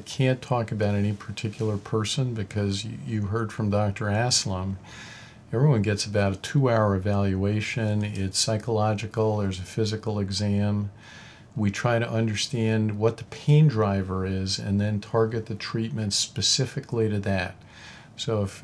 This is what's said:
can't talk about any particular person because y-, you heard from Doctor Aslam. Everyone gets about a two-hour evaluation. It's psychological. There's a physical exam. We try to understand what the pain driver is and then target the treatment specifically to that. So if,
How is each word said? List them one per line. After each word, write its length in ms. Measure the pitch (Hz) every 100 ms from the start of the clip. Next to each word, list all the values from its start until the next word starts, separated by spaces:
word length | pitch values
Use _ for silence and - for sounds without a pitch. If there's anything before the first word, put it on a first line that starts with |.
| 101
can't 380 | - 131 131
talk 280 | - 123 110
about 220 | 110 101
any 200 | 101 101
particular 640 | 104 - 104 113 104 110 104
person 580 | - 110 104 - 127 113
because 500 | 98 104 101 98 110
y-, 140 | 117 -
you 160 | 107
heard 280 | 104 110 110
from 200 | - 107
Doctor 340 | 101 104 98 107
Aslam. 680 | 101 123 - - 92 98 95 - - - - - - -
Everyone 300 | 113 147 120
gets 240 | 101 101 -
about 280 | 104 101
a 40 | 95
two-hour 580 | - 147 131 113 107 98
evaluation. 1080 | 98 101 101 95 98 107 107 - 107 104
It's 340 | 104 101 95 -
psychological. 1000 | - 110 107 107 107 104 107 - 110 107
There's 220 | 98 92
a 40 |
physical 560 | 90 - 110 104 - 104
exam. 720 | 98 98 104 101 104 104 101 - - - - - - -
We 140 | 104
try 300 | 101 120 117
to 100 | 117
understand 880 | 113 113 104 - 120 110 110 107 104
what 200 | 110 117
the 80 | -
pain 420 | - - 147 156
driver 580 | 110 104 98 92 95 92
is 320 | 95 95 95
and 240 | 113 101
then 180 | 104 107
target 460 | - 117 113 117 110
the 80 |
treatment 600 | 104 - 113 113 110 107
specifically 960 | - - - - - 127 - 135 117 110
to 100 | 104
that. 340 | 98 95 90 - - - - - - -
So 240 | - 110
if, 220 | 98 -